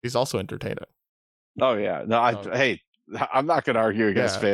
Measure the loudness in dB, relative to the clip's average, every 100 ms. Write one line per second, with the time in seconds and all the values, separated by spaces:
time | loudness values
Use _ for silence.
0 | -4 -2 0 -2 -6 -8 -8 -8 -12 _
1 | _ _ _ _ _ -2 0 2 -2 -4
2 | 0 2 2 0 -2 0 0 0 _ _
3 | -12 -6 -2 0 0 0 0 2 2 2
4 | 2 2 0 0 0